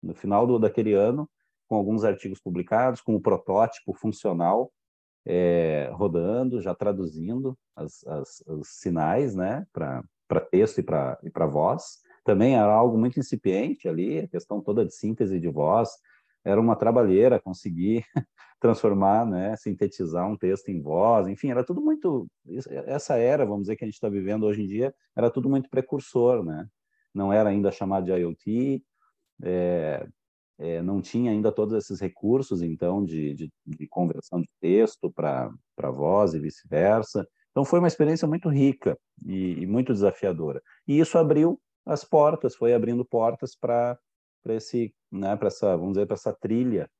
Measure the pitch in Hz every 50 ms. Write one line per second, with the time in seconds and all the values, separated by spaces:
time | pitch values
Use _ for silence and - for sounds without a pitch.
0 | - 90 - - - 98 101 104 120 123 123 117 110 101 - - 110 110 104 98
1 | 101 110 123 147 151 - _ _ _ _ _ _ _ _ 117 107 101 101 110 110
2 | 107 107 95 - - 98 95 - _ 95 87 87 85 - 107 113 123 131 120 -
3 | _ - 110 104 - 113 98 87 - - 95 101 113 113 - - _ - 92 -
4 | - 110 104 - - 107 90 85 85 85 98 113 131 - _ _ _ _ _ _
5 | _ _ _ _ _ - 90 87 90 87 87 85 82 80 78 73 71 62 - 87
6 | 101 98 82 85 82 92 110 123 131 127 123 117 87 95 87 _ 101 101 101 95
7 | 92 80 78 78 82 95 117 127 135 131 127 _ _ _ _ - 80 78 - -
8 | _ - - - - - - - _ - 80 76 71 - - - - 95 85 82
9 | 78 80 92 120 143 127 101 92 90 95 117 147 202 _ _ - 80 69 65 -
10 | - - _ _ _ _ 82 85 - - - 92 107 107 - - - - - 76
11 | 69 65 64 - - 80 - 82 82 76 71 73 78 95 127 170 - - - _
12 | _ _ _ _ _ - 104 95 110 131 139 117 104 104 107 110 120 123 113 110
13 | 113 123 127 - 127 - - 110 _ 98 92 - 240 302 285 - - - 165 160
14 | - - - 160 - - - 87 - _ 107 104 98 - 104 120 107 - - -
15 | - 104 110 - 110 95 95 90 82 85 71 73 73 78 95 113 117 - - _
16 | _ _ _ _ _ _ _ _ _ - 101 107 113 113 110 - 107 110 113 123
17 | 120 98 92 98 113 127 123 104 _ 95 90 - - 104 85 82 90 101 113 117
18 | 113 _ _ - 120 _ _ _ - _ _ _ - 117 113 - - 110 101 98
19 | 98 98 101 110 117 113 95 90 92 104 110 104 _ 107 98 - 104 98 - -
20 | 95 80 78 87 90 101 107 95 - 92 95 98 - - 95 85 71 73 78 85
21 | 101 113 117 110 95 95 98 - - 143 123 123 123 - 175 - 294 311 311 302
22 | - 185 147 127 101 - _ _ _ - 87 120 135 - - 67 71 - 135 147
23 | - - 143 117 117 123 143 147 135 104 104 101 101 95 110 - 120 110 101 -
24 | - 107 101 101 92 95 104 110 107 107 104 104 104 95 98 107 123 135 - _
25 | _ _ _ - 113 117 - 135 123 135 139 135 131 - - 135 127 - - 139
26 | - - - 127 120 123 127 117 92 82 78 78 92 107 _ _ _ _ _ _
27 | _ _ _ 98 98 98 101 107 110 104 98 104 101 98 95 - 101 95 98 95
28 | 90 90 95 90 87 85 80 _ _ 104 107 120 127 139 135 131 _ _ _ _
29 | _ _ _ _ _ _ _ _ - 90 90 90 90 87 90 85 78 78 71 -
30 | - - _ _ _ _ _ _ _ _ _ _ 73 85 85 82 85 92 101 98
31 | 92 - - 117 123 120 107 104 107 110 104 - 107 107 113 107 101 - 101 90
32 | 98 90 - - - 104 120 135 131 - - 87 85 85 80 78 87 87 92 101
33 | 101 82 80 78 76 73 71 - 82 73 _ _ _ 78 76 - 76 - - 87
34 | 90 85 80 - - - - 87 82 - _ _ - 85 92 104 113 107 - _
35 | - - - - - 76 69 64 64 58 - - _ _ _ - - 69 64 67
36 | 71 78 92 101 104 90 80 78 73 76 - - _ - 78 76 85 98 107 113
37 | - - - - - _ _ _ _ _ _ 135 139 - - 175 175 170 - -
38 | 156 147 160 160 - 151 151 175 - 170 143 139 135 139 131 - - - 73 -
39 | _ _ _ _ - - 95 95 95 92 87 73 87 92 104 123 127 131 127 101
40 | 98 98 - - - 98 87 80 80 76 67 - _ _ - _ _ - 143 151
41 | 160 - - 170 160 - 160 151 156 170 277 - _ _ _ _ _ - 156 147
42 | - _ - 156 147 151 160 156 - 123 - - 117 117 120 117 110 117 120 120
43 | 123 _ - 117 113 113 117 - - 123 - _ - 120 117 120 120 120 123 -
44 | _ _ _ _ _ _ _ _ _ 117 113 110 110 - - 120 117 104 _ _
45 | _ _ - 95 98 98 104 101 107 101 - - - 101 92 82 85 95 98 95
46 | 101 98 110 101 - 110 - _ - 107 110 117 127 127 110 92 76 - _